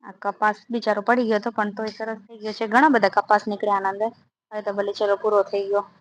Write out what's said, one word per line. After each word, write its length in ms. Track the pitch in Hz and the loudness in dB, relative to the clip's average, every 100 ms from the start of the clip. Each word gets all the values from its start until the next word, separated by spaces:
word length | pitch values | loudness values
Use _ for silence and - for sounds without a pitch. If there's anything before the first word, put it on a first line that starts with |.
આ 140 | - 190 | -20 -10
કપાસ 340 | 202 196 214 208 _ | -8 0 0 0 _
બિચારો 300 | 233 220 208 | -6 -2 -2
પડી 260 | 202 240 233 | 2 0 2
ગયો 100 | 214 | 0
હતો, 140 | 214 220 | -2 -4
પણ 180 | 208 202 | -6 -6
તોય 200 | 220 208 | -10 -8
સરસ 220 | 220 220 _ | -10 -12 _
થઈ 160 | 233 | -14
ગયો 160 | 214 214 | -12 -8
છે. 140 | 226 | 2
ઘણા 220 | 220 311 254 | 6 6 6
બધા 200 | 196 196 | 4 0
કપાસ 280 | - 208 214 | 2 2 2
નીકળ્યા 320 | 202 208 196 | -4 0 0
આના 140 | 196 | 0
અંદર. 180 | 196 220 226 _ _ _ | -2 -6 -6 _ _ _
હવે 100 | 214 208 | -10 -8
તો 60 | |
ભલે 180 | 202 202 202 | -4 -4 -2
ચલો 180 | 208 196 | 0 0
પૂરો 180 | 214 208 | 2 2
થઈ 220 | 196 202 196 | 2 -2 -2
ગયો. 140 | 202 202 _ | -2 -2 _